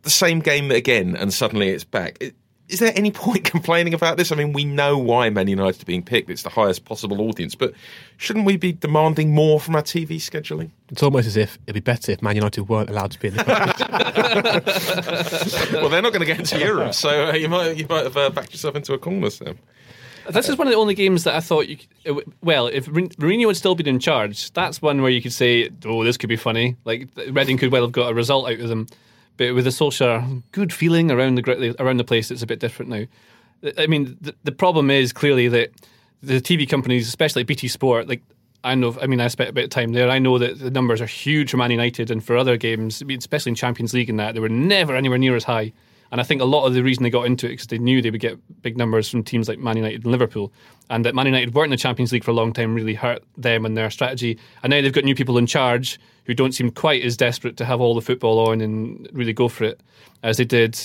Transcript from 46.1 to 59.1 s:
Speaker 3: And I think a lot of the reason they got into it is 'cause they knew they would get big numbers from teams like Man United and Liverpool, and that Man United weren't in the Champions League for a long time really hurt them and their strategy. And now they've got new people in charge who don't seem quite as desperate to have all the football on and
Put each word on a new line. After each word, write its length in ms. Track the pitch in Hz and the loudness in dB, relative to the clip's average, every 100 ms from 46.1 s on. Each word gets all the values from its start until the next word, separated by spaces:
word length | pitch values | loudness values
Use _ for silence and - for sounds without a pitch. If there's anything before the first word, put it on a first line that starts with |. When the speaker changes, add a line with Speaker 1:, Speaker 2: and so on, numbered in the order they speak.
Speaker 3:
And 120 | 123 | -4
I 20 | |
think 160 | 120 143 | -2 0
a 60 | 127 | 2
lot 180 | 147 135 | 4 4
of 60 | |
the 100 | 127 | 2
reason 200 | 127 120 | 2 2
they 80 | 120 | 2
got 160 | 120 120 | 2 0
into 200 | 123 123 | 0 -2
it 60 | |
is 80 | 127 | -8
'cause 60 | - | -8
they 100 | 117 | -2
knew 220 | 120 131 | 2 2
they 100 | 117 | 0
would 100 | 110 | -2
get 180 | 117 104 _ - | -6 -6 _ -12
big 160 | 123 117 | -10 -2
numbers 320 | 117 113 107 | 0 0 0
from 120 | 120 | -4
teams 240 | 107 117 110 | -2 -2 -2
like 120 | 110 | -4
Man 180 | 127 113 | -4 -2
United 280 | 110 110 | -4 -4
and 60 | 117 | 0
Liverpool, 400 | 123 117 107 101 _ - _ _ | 2 0 -2 -8 _ -20 _ _
and 160 | 117 | -2
that 100 | 117 | 0
Man 120 | 127 135 | 2 2
United 280 | 131 120 | 2 2
weren't 120 | 127 156 | 0 0
in 40 | |
the 60 | 127 | 0
Champions 360 | 135 120 123 | 0 -2 -2
League 120 | 123 | -2
for 60 | 120 | 0
a 40 | |
long 180 | 117 113 | 0 0
time 220 | 113 113 | -2 -2
really 200 | 113 110 | -2 -4
hurt 280 | 107 123 120 _ - | -4 -4 -4 _ -6
them 300 | 123 113 110 | -2 0 -2
and 100 | 110 | -2
their 140 | 110 | -4
strategy. 480 | - 127 131 120 113 - - | -2 -4 -2 -4 -6 -12 -6
And 80 | 127 | 0
now 100 | 143 | 2
they've 120 | 139 | 2
got 120 | 139 | 2
new 100 | 139 | 2
people 220 | 135 123 120 | 0 2 2
in 100 | 120 | 2
charge 540 | 151 127 120 127 - _ _ | 2 2 0 -2 -10 _ _
who 80 | - | -6
don't 180 | 120 131 | 0 0
seem 180 | 127 123 | 0 -4
quite 320 | - 160 135 | 0 0 2
as 140 | 123 120 | 0 0
desperate 420 | 123 120 120 - | 0 0 -8 -8
to 60 | 120 | -4
have 140 | 123 | 0
all 140 | 120 | 2
the 60 | 117 | 2
football 460 | 110 123 117 110 113 | -2 0 2 4 2
on 120 | 113 | 0
and 440 | 110 110 113 - - | -2 -4 -6 -10 -12